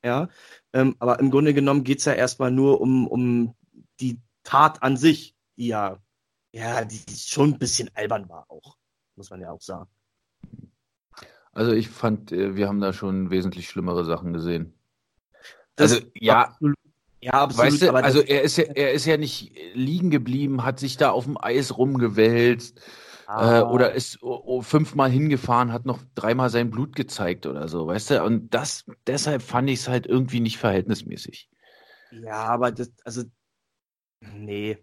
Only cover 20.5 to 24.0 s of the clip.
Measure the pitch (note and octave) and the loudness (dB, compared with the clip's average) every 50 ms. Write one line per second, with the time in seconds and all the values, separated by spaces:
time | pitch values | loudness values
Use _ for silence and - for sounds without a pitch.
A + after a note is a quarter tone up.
20.5 | C3+ B2+ A#2 C3 B2+ C3 C#3 C3+ B2+ - D3 C3 F#2+ A#2 A#2+ C3+ C#3+ - - G#2+ | -2 -2 -2 -4 -4 -4 -8 -8 -2 2 2 2 2 0 -4 -4 -8 -6 -4 -2
21.5 | A#2+ C3+ C3+ - B2+ - B2+ C#3 C#3 C3 A#2+ A2+ G2+ G#2+ A2 A2+ A#2 A#2 A#2+ B2 | 0 0 -2 -2 0 0 0 2 2 0 0 0 4 4 4 6 6 6 4 4
22.5 | A#2+ A#2 A#2+ - _ - - - - - - - - - - - G#2 A2 A2+ A#2 | 4 2 -4 -16 _ -20 -20 -20 -20 -20 -20 -20 -20 -20 -16 -10 -4 0 2 6
23.5 | A#2 A#2 G#2+ A2 A#2+ B2 B2+ G#2+ F#2 B2 | 6 6 6 6 4 4 4 4 2 -2